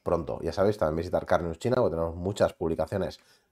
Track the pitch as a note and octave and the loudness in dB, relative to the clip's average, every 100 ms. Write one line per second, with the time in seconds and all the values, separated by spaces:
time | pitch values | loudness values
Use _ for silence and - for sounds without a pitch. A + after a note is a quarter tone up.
0 | - E2+ C2+ A#1+ E2 E2 G2 G#2 D#2+ D#2+ | -2 0 0 -6 -4 2 2 4 0 0
1 | D2+ E2 E2+ F2 E2+ E2 A#2 B2+ G#2 E2 | 0 -2 2 2 2 -4 0 2 2 0
2 | E2 F2 F2+ G#2 E2+ - E2+ D#2+ D#2 G2+ | -2 -2 -4 2 0 2 -2 0 -2 -2
3 | F2 - _ _ _ | -4 -8 _ _ _